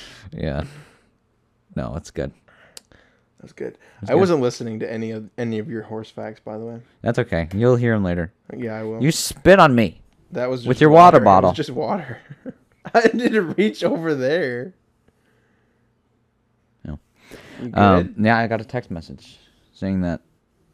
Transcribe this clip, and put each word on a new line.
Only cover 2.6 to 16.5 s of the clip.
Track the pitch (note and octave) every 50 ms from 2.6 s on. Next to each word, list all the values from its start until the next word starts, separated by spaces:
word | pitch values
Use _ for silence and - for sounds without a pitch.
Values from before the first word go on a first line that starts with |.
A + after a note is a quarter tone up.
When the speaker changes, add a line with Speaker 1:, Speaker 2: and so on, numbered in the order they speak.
| _ _ _ - - _ _ _ _ _ _ _ _ _ _ _
Speaker 1:
That's | - - _
good. | - - - - _ _ _ _ _
Speaker 2:
It's | G2 -
Speaker 1:
I | C3
Speaker 2:
good. | E3
Speaker 1:
wasn't | G3 F3+ E3+ D3
listening | B2 B2 A#2 - B2 A2+ A2 A2
to | - -
any | A#2 A2 A2+ A2+
of, | A2+ A2 G#2+ G#2 - -
any | A#2+ A#2 A2+ G#2+
of | G#2 A2+
your | A2+ A2 G#2+
horse | A2+ A2 A2 A2 -
facts, | _ - A2 G#2+ A2 -
by | _ A2+ G#2+ G#2+
the | A2+
way. | A#2 A#2 A#2 A#2 _ _ _
Speaker 2:
That's | - - A#2 -
okay. | A#2+ - - E2 E2+ E2 F#2+
You'll | G2 A#2 B2 B2+ A#2+
hear | B2 A#2+ A2+
'em | G#2+ G2
later. | F2+ F2 F2 E2 - - _ _ - -
Speaker 1:
Yeah, | C3 B2 A2+ A2
I | A2 A2
will. | A2 A2 A2+
Speaker 2:
You | B2 D#3 -
spit | - - - - - - - F#3+ G3
on | E3+ D3+ B2+
me. | A#2+ A2 E2 - - - _ _ _ _ _
Speaker 1:
That | - A#2 B2 B2+
was | C3 B2+ A#2
Speaker 2:
With | B2 B2+
Speaker 1:
just | -
Speaker 2:
your | D3+ D3+
water | D3+ E3 F3 F3+ E3 C#3
Speaker 1:
water. |
It |
was | A2
Speaker 2:
bottle. | G#2 F#2+ F#2+ F#2 F2+
Speaker 1:
just | F2+ - D3 -
water. | C3 B2+ A#2 A2+ E3+ G3+ D3+ C3 A#2+ - - - C#3+ - _ C4+ -
<laughs> | _ _ _ _ _ - F3+ -
I | A#3 A#3 A3+
didn't | - A3+ B3 A3 G#3 A3 F#3 D3+ -
reach | - G3+ G#3+ - - F3
over | E3+ C4 A3 E3 E3 D3+
there. | C3+ B2+ C3 D3+ F3+ E3+ B2+ B2 A#2+ C3 F#3+ F#3 _ _ _ _ _ _ _ _ _ _ _ _ _ _ _ _ _ _ _ _ _ _ _ _ _ _ _ _ _ _ _ _ _ _ _